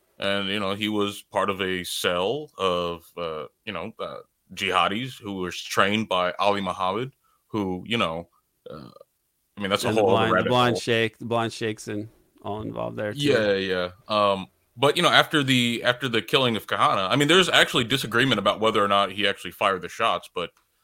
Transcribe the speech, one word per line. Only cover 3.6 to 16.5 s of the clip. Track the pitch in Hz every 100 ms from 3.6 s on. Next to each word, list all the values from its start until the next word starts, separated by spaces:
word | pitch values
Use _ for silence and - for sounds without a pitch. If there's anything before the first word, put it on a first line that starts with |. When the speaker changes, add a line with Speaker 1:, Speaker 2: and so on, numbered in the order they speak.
Speaker 1:
you | -
know, | 90 101 -
uh, | 87 67 - _ _
jihadis | 92 95 92 87 104 131 131
who | 104 95
were | 90
trained | - - - 98 107 107
by | 90 90 -
Ali | 101 101
Muhammad, | 95 87 92 101 135 - _ _ _
who, | 110 98 90 87
you | 117
know, | 87 82 87 _ _ _ -
uh, | 76 67 - - _ _ _ _ -
I |
mean, | 98
that's | 101
a | 120
Speaker 2:
And | 110
the |
Speaker 1:
whole | 98
other | 113
Speaker 2:
blind, | 113
the |
Speaker 1:
rabbit | 92 -
Speaker 2:
blind | 123 120
Speaker 1:
hole. | 113
Speaker 2:
sheikh, | - 113 110 -
the |
blind | 120 117 113
sheikhs | - 113 107 -
and | 104 113 _ _ _
all | 104 107
involved | 110 113 117 117
there, | 107
too. | 107
Speaker 1:
Yeah, | 143 120 104
yeah. | 98 95 92 90 92 -
Um, | 107 101 95 92 _ _ -
but, | 139 156
you |
know, | 160
after | 120 151 156
the, | 131 127 120 117
after | 117 123 135
the | 113
killing | - 139 127